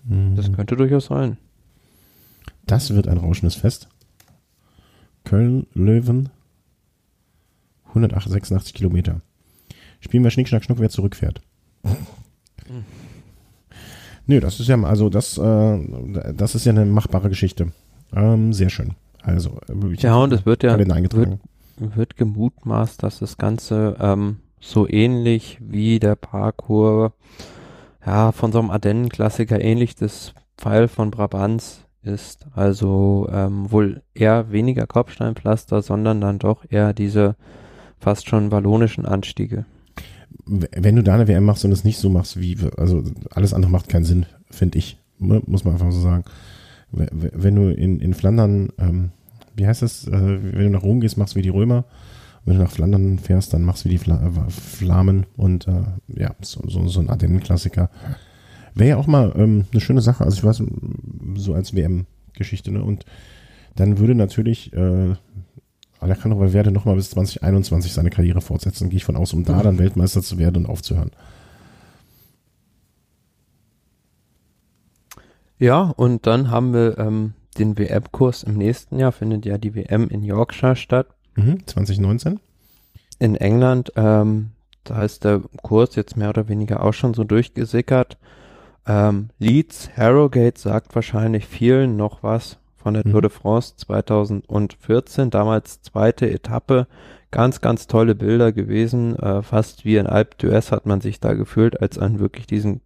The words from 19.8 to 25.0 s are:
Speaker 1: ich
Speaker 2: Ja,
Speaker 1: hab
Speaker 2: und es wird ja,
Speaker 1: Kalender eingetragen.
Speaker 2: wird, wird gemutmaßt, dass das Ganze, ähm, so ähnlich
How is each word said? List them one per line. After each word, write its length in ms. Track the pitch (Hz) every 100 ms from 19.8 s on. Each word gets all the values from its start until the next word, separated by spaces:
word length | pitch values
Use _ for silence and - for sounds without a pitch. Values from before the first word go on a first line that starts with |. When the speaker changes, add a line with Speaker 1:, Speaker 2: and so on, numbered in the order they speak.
| 101
Speaker 1:
ich 100 | 87
Speaker 2:
Ja, 100 | 127
Speaker 1:
hab 100 | 113
Speaker 2:
und 100 | 139
es 140 | 123 95
wird 160 | 120
ja, 80 | 123
Speaker 1:
Kalender 240 | 113 98
eingetragen. 460 | 82 90 110 113 98 - _ _ _
Speaker 2:
wird, 180 | 110 107
wird 200 | 113 -
gemutmaßt, 840 | 113 104 117 - 117 110 110 -
dass 160 | 104 -
das 200 | 107 -
Ganze, 580 | 104 113 - 107 107 -
ähm, 380 | 101 98 101 104 _ _
so 280 | - 110 104
ähnlich 680 | 107